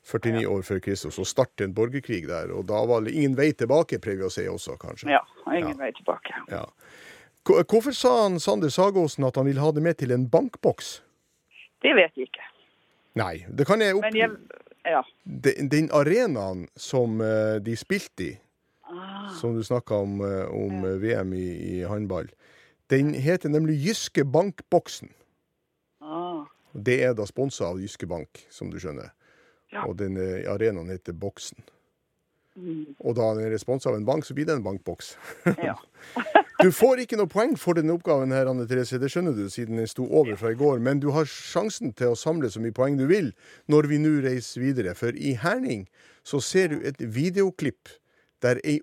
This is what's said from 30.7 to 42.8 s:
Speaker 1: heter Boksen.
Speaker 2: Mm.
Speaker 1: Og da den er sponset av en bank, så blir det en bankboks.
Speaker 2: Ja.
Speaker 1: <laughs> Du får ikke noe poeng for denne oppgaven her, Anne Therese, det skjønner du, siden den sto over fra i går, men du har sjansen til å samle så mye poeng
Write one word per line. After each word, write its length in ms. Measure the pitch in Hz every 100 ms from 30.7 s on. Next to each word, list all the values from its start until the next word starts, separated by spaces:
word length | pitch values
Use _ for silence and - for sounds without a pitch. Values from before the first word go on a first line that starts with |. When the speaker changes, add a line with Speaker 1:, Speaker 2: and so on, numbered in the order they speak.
| 98 85
Speaker 1:
heter 220 | 92 -
Boksen. 500 | 85 101 - - - - _ _ _ _ _ _ _ _ 190
Speaker 2:
Mm. 380 | 180 160 151 139
Speaker 1:
Og 160 | - 117
da 180 | 110
den 180 | 110 110
er 60 | 110
sponset 280 | - 131 135
av 60 | 107
en 80 |
bank, 200 | 107 151
så 80 | -
blir 120 | 135 160
det 80 | 147
en 60 |
bankboks. 520 | 98 98 - 85 - - - - - -
Speaker 2:
Ja. 140 | - - - _ -
Speaker 1:
<laughs> 260 | - 640 605 - -
Du 80 | 185
får 260 | 151 247 254
ikke 160 | 240 220
noe 80 | 185
poeng 320 | 196 247 285
for 160 | -
denne 160 | 170 156
oppgaven 380 | 170 175 143 135
her, 140 | 131 131
Anne 180 | 127 117
Therese, 320 | 127 123 127
det 120 | 135
skjønner 240 | 175 175
du, 160 | 113 98
siden 260 | - 113 113
den 100 | 113
sto 200 | - 127
over 280 | 156 131 101
fra 120 | 113
i 40 |
går, 240 | 117 147 127
men 180 | 120 143
du 100 | 143
har 140 | 143
sjansen 680 | 147 - - 175 214 - 190
til 120 | - 123
å 100 | 117
samle 320 | 160 165 127
så 100 | 113
mye 120 | 117
poeng 240 | 110